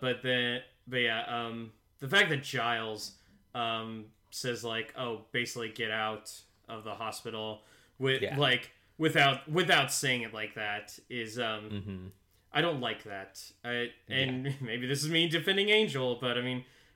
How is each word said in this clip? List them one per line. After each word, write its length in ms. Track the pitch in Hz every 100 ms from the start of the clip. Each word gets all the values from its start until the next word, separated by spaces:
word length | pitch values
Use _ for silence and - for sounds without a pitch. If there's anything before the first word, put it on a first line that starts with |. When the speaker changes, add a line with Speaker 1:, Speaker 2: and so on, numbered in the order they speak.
Speaker 1:
but 200 | 131 123
then, 380 | 131 123 123 123 - _ -
but 120 | 127
yeah, 240 | 120 113
um, 500 | 117 117 117 113 113 - _ -
the 80 | 135
fact 200 | 196 185
that 140 | 147
Giles, 680 | - 131 113 117 113 107 - - _ _ _
um, 520 | 123 117 113 113 110 107 _ _
says, 320 | - 127 117
like, 300 | 117 113 110 -
"Oh, 260 | 123 110 -
basically 380 | 123 117 123 113
get 200 | 110 113
out 400 | 110 110 107 - - - _ -
of 160 | 113
the 100 | 107 101
hospital," 640 | 110 104 117 110 110 107 - - _ -
with 220 | 131 131
Speaker 2:
Yeah. 160 | 98 135
Speaker 1:
like, 360 | 139 123 - - _ -
without, 500 | 156 156 139 131 -
without 400 | 156 175 165 135
saying 300 | - 139 123
it 140 | 113
like 200 | 107 107 -
that 420 | 107 104 - - -
is, 300 | 123 113 113
um, 320 | 117 107 107
Speaker 2:
Mm-hmm. 360 | 104 98 92 92 - _ _ _ 147
Speaker 1:
I 40 |
don't 200 | 170 147
like 220 | 117 107
that. 380 | 107 98 98 - - -
I, 260 | 120 120 120 - -
and 380 | 131 135 127 135
Speaker 2:
Yeah. 60 | 139
Speaker 1:
<laughs> 40 |
maybe 260 | 123 120 127
this 160 | 139
is 80 | 147
me 160 | 165 170
defending 420 | 160 175 196 202
Angel, 440 | 214 214 135 127 120
but 160 | 127 120
I 40 |
mean, 220 | 123 127 123 - _